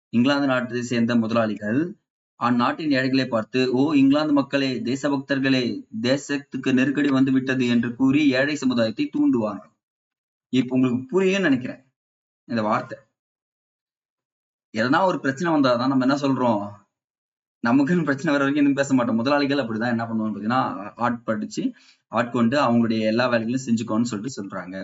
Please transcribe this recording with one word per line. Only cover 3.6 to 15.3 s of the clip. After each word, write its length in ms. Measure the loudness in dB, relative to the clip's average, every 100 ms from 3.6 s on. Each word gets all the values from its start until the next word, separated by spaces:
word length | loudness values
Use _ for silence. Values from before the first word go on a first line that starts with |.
| 0 2
"ஓ 40 | 2 4
இங்கிலாந்து 340 | 6 4 2 0
மக்களே, 300 | 0 0 -2 -2 -4
தேசபக்தர்களே, 760 | -2 -2 -2 -2 0 2 2 0 -4 -10 -4 0
தேசத்துக்கு 680 | 0 -2 -6 -6 -6 0 2
நெருக்கடி 340 | 2 0 2 2
வந்து 160 | 2 2
விட்டது" 280 | 0 0 2
என்று 160 | 2 0 0
கூறி 240 | 2 4 2 2
ஏழை 160 | 0 0
சமுதாயத்தை 440 | 0 0 0 -2 -4 0
தூண்டுவாங்க. 480 | 2 2 0 -6 -14 _ _ _ _ _ _ _ _
இப்ப 240 | -2 0 2
உங்களுக்கு 240 | 2 0 -2
புரியும்னு 360 | 0 2 2 2
நினைக்கிறேன் 320 | 0 -2 -12 _ _ _ _ _ _ -8
இந்த 140 | -4 -2
வார்த்தை. 280 | -2 -4 -14 _ _ _ _ _ _ _ _ _ _ _ _ _ _ _ _ _
எதனா 240 | -4 0 2 2
ஒரு 100 | 0
பிரச்சனை 280 | -2